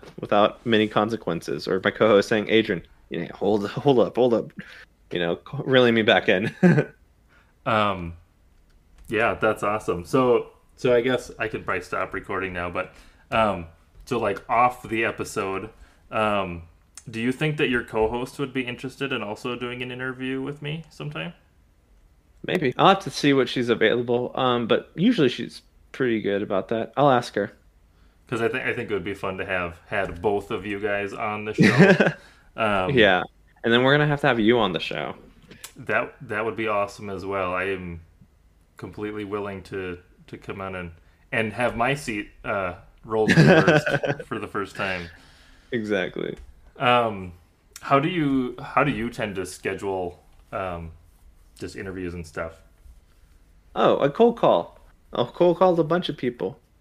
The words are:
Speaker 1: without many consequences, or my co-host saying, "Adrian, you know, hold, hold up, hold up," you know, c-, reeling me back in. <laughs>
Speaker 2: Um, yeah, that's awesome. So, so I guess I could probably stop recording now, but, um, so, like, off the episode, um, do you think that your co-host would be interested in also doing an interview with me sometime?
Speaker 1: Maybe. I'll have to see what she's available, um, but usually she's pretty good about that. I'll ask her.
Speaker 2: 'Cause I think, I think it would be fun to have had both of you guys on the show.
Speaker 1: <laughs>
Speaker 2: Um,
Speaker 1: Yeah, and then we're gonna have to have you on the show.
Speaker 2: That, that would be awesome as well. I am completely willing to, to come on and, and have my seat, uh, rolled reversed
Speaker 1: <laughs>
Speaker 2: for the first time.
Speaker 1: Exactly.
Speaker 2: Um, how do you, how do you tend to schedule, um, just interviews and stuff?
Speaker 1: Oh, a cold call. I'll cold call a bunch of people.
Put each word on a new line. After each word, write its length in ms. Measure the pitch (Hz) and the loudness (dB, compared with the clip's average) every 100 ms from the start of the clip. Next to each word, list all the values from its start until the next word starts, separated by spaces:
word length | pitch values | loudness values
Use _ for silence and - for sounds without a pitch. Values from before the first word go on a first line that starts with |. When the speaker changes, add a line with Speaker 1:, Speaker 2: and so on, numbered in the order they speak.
| - - | -18 -14
Speaker 1:
without 440 | - 104 104 - 120 | 0 4 4 2 0
many 240 | 110 107 | 2 2
consequences, 800 | 113 107 113 - 85 - 73 - | 2 0 -2 -4 -4 -4 -6 -2
or 100 | 95 104 | -2 -2
my 40 | |
co-host 360 | - 110 101 - | 2 4 6 4
saying, 200 | 110 101 | 0 2
"Adrian, 320 | 110 110 87 - _ - | 2 2 -2 -8 _ -10
you 120 | 82 | -8
know, 60 | 85 | -8
hold, 320 | - 98 107 101 | -4 0 0 -2
hold 300 | - 143 127 | -2 2 4
up, 180 | 90 - | 4 4
hold 160 | 127 | 2
up," 180 | 110 - - - - - _ _ | 2 -2 -10 -18 -20 -20 _ _
you 100 | 87 | -4
know, 160 | 85 85 - | -2 -4 -8
c-, 80 | 139 | -10
reeling 300 | 127 131 123 | 2 4 6
me 80 | 113 | 6
back 260 | 110 98 - | 4 4 4
in. 260 | 95 104 - | 2 0 4
<laughs> 240 | 180 151 - - _ _ _ _ _ _ 135 | 6 6 2 -6 _ _ _ _ _ _ 0
Speaker 2:
Um, 500 | 110 104 92 85 82 _ _ _ _ _ _ _ - - | 2 2 0 -6 -12 _ _ _ _ _ _ _ -20 -6
yeah, 280 | 107 113 90 | 0 0 2
that's 280 | 110 - | 0 0
awesome. 420 | 104 107 - 87 85 | -2 -2 -2 -4 0
So, 420 | 135 127 117 - - _ - | 2 4 4 0 -12 _ -4
so 180 | 127 | 2
I 80 | 120 | 2
guess 300 | 123 123 - - | 2 0 -4 -8
I 80 | 110 | -6
could 180 | 110 90 | -6 -4
probably 180 | 95 | -6
stop 300 | - 98 92 | -4 -6 -6
recording 400 | 95 90 95 95 | -6 -6 -6 -6
now, 160 | 90 87 | -6 -6
but, 240 | 90 92 - - _ - | -6 -8 -12 -20 _ -4
um, 360 | 117 110 92 85 - _ - - | 0 0 0 -8 -18 _ -20 -6
so, 120 | 120 | -2
like, 220 | 107 98 - | -2 -4 0
off 340 | 117 123 - | 2 2 2
the 220 | - 113 110 | -6 -2 -2
episode, 640 | 104 101 110 98 95 107 - - _ - | -2 -6 -4 -4 -4 -8 -14 -20 _ -8
um, 520 | 117 107 101 92 85 85 _ _ - - | -2 0 0 -2 -8 -14 _ _ -20 -12
do 120 | 113 | -6
you 100 | 120 | -4
think 260 | 127 156 151 | -2 -2 0
that 120 | 131 | 0
your 140 | 123 | -2
co-host 560 | 110 113 110 120 127 - | -2 0 0 -2 -6 -8
would 140 | 135 | -6
be 80 | 131 | -6
interested 500 | 123 120 131 - 139 | -6 -8 -10 -8 -6
in 80 | 127 | -6
also 320 | 104 107 156 151 | -6 -8 -8 -8
doing 260 | 123 123 | -8 -8
an 100 | 127 | -10
interview 500 | 123 131 127 131 131 | -10 -10 -8 -6 -6
with 200 | 135 147 | -6 -8
me 220 | 147 165 - | -10 -10 -12
sometime? 440 | - 151 156 170 - _ _ _ _ _ _ _ _ _ _ - | -14 -12 -10 -12 -14 _ _ _ _ _ _ _ _ _ _ -4
Speaker 1:
Maybe. 280 | 92 127 123 | -2 0 4
I'll 100 | 160 | 4
have 100 | 190 | 4
to 80 | - | 0
see 220 | - 147 | 0 2
what 140 | 139 123 | 4 2
she's 220 | 135 120 | 0 0
available, 640 | 107 110 117 123 120 123 - | 2 4 2 0 -2 -2 -2
um, 320 | 127 120 113 | 0 0 2
but 240 | 120 - - | 0 0 0
usually 340 | 208 233 131 | 2 4 2
she's 320 | - - - - _ _ | 0 -8 -14 -20 _ _
pretty 300 | - 127 113 | -4 -2 0
good 200 | 98 101 | -2 -2
about 280 | 104 98 - | -2 -2 -2
that. 220 | 113 - - | -4 -4 0
I'll 140 | 143 | 4
ask 240 | 123 123 - | 4 0 -4
her. 160 | 101 - _ _ _ _ _ _ - | -6 -8 _ _ _ _ _ _ -8
Speaker 2:
'Cause 140 | 113 | -2
I 60 | 113 | -2
think, 160 | 127 | -2
I 100 | 123 | -4
think 160 | 113 107 | -4 -4
it 40 | |
would 100 | 101 | -4
be 100 | 92 | -4
fun 240 | 98 98 92 | -6 -6 -6
to 80 | 95 | -4
have 320 | 92 87 85 - | -4 -4 -8 -8
had 340 | 107 92 87 | -4 -4 -2
both 300 | 104 101 - | -2 -2 -2
of 140 | 107 101 | -8 -6
you 140 | 101 | -4
guys 340 | 104 101 101 | -2 -2 -4
on 320 | - 107 107 107 | -6 -6 -6 -4
the 80 | |
show. 600 | 104 104 123 196 190 - - | 2 4 6 6 6 2 -2
Speaker 1:
<laughs> 60 | - _ _ - | -12 _ _ -4
Speaker 2:
Um, 320 | 110 101 92 131 | 0 0 2 6
Speaker 1:
Yeah, 240 | 104 90 - _ _ _ | 6 6 0 _ _ _
and 80 | 117 | 2
then 100 | 120 | 4
we're 100 | 131 | 4
gonna 140 | 147 151 | 4 2
have 120 | 143 | 2
to 60 | 147 | 2
have 100 | 120 | 4
you 200 | 107 120 | 4 4
on 140 | 101 | 2
the 60 | 80 | -2
show. 360 | - - 71 - - _ - - - - | -6 -6 -8 -10 -18 _ -20 -20 -20 -14
Speaker 2:
That, 380 | 123 107 123 - | -4 -2 -2 -8
that 200 | 120 107 | -10 -6
would 140 | 113 101 | -4 -4
be 100 | 110 | -2
awesome 420 | 104 101 - 104 | -2 -4 -6 -10
as 160 | 95 95 | -8 -6
well. 280 | 98 92 | -4 -2
I 100 | 90 95 | -2 -4
am 360 | 95 90 85 - _ _ _ _ _ _ - | -6 -8 -12 -16 _ _ _ _ _ _ -18
completely 480 | 104 - 104 107 | -16 -10 -8 -8
willing 380 | 101 104 101 95 | -6 -6 -6 -10
to, 340 | 85 101 92 87 - _ - | -10 -8 -8 -10 -14 _ -20
to 100 | - | -16
come 220 | - 98 | -12 -10
on 160 | 95 92 | -10 -10
and, 160 | 87 85 _ _ _ | -12 -16 _ _ _
and 220 | 123 110 | -4 -2
have 240 | 104 120 107 | -2 -2 0
my 160 | 123 | -2
seat, 360 | 143 131 104 104 - | -2 -4 -8 -8 -10
uh, 300 | 127 104 92 85 - _ - | -6 -4 -4 -8 -16 _ -4
rolled 240 | 110 107 - | 0 4 6
reversed 500 | 147 160 156 151 - 143 143 | 8 8 6 4 2 -2 -2
Speaker 1:
<laughs> 180 | 147 - | -6 -6
Speaker 2:
for 120 | 110 | -8
the 100 | 98 | -6
first 280 | 107 95 - | -6 -6 -6
time. 280 | 101 92 87 - - - _ - _ | -6 -6 -8 -16 -20 -20 _ -20 _
Speaker 1:
Exactly. 640 | 123 104 98 90 50 50 - - - - - | -6 -2 -2 -2 -6 -8 -10 -16 -20 -20 -2
Speaker 2:
Um, 540 | 123 123 117 98 92 85 _ _ _ - | 2 2 2 -4 -10 -16 _ _ _ -14
how 200 | - 139 | 0 2
do 80 | 156 | 2
you, 480 | 180 147 135 123 127 | 0 0 0 -2 -6
how 220 | 135 - | -4 0
do 80 | 143 | 0
you 180 | 107 117 | 0 -4
tend 260 | 123 107 95 | -4 -6 -6
to 100 | 90 | -8
schedule, 760 | - 107 95 101 95 90 87 _ - _ | -8 -8 -6 -4 -4 -6 -10 _ -20 _
um, 400 | 110 95 87 82 82 _ _ - _ _ - | -8 -6 -8 -12 -16 _ _ -20 _ _ -16
just 200 | 92 - | -14 -12
interviews 360 | 95 92 87 87 | -10 -8 -8 -8
and 120 | 82 | -10
stuff? 340 | - 82 - _ _ - - _ _ _ _ _ _ _ - | -10 -10 -12 _ _ -20 -20 _ _ _ _ _ _ _ 2
Speaker 1:
Oh, 200 | 202 104 | 2 4
a 120 | 147 | 2
cold 280 | - 233 233 | 4 4 4
call. 400 | 156 95 82 - - _ _ | 4 2 0 -10 -20 _ _
I'll 180 | - 123 | -4 -4
cold 260 | - 175 170 | 2 2 4
call 220 | 185 170 | 4 4
a 40 | 151 | 2
bunch 240 | 175 180 | 0 -2
of 80 | 147 | -4
people. 420 | 123 123 - - _ _ | -4 -4 -6 -8 _ _